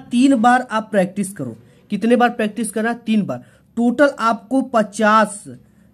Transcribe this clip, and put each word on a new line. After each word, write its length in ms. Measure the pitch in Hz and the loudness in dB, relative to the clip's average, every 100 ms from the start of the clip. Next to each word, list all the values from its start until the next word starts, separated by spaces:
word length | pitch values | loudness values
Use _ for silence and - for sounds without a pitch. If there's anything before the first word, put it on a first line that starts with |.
| - | -2
तीन 300 | 240 269 269 | 0 2 4
बार 300 | 240 247 - | 4 2 0
आप 160 | 214 220 | -6 -2
प्रैक्टिस 420 | 208 180 196 196 | -2 -2 -4 -8
करो। 240 | - 127 110 _ _ _ | -8 -12 -12 _ _ _
कितने 240 | 208 220 240 | -4 0 2
बार 140 | 240 | 2
प्रैक्टिस 400 | 226 214 214 220 | 0 -4 -4 -6
करना? 220 | 226 220 233 | -4 -4 -4
तीन 300 | 220 220 156 | -2 -2 -2
बार। 180 | 123 - _ _ - | -6 -14 _ _ -2
टोटल 340 | 240 240 285 277 | 0 2 2 2
आपको 400 | 226 220 - 269 | -2 -2 -2 -4
पचास, 800 | 269 226 214 - 214 220 214 - 143 123 _ _ _ | 0 -2 -2 0 2 4 2 -2 -16 -20 _ _ _